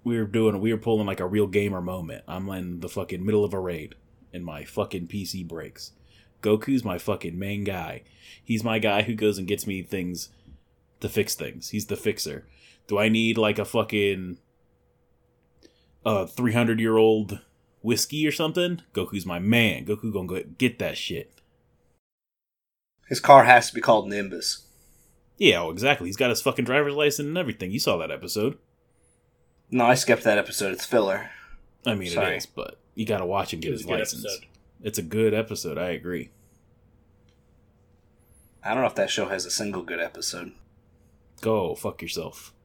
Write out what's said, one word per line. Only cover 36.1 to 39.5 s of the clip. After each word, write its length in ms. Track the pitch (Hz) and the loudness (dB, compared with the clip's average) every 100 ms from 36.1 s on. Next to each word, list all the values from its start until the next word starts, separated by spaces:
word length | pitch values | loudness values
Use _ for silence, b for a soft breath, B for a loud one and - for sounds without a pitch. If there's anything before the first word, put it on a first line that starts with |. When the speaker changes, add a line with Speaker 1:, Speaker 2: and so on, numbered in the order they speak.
| 87 - _ _ _ _ _ _ _ _ _ _ _ _ _ _ _ _ _ _ _ _ _ _ _ | -8 -8 _ _ _ _ _ _ _ _ _ _ _ _ _ _ _ _ _ _ _ _ _ _ _
Speaker 2:
I 60 | 98 | -2
don't 80 | 104 | 0
know 60 | 101 | 0
if 80 | - | 0
that 140 | 98 | 0
show 160 | - 92 | 0 -2
has 180 | 95 | -4
a 60 | - | -4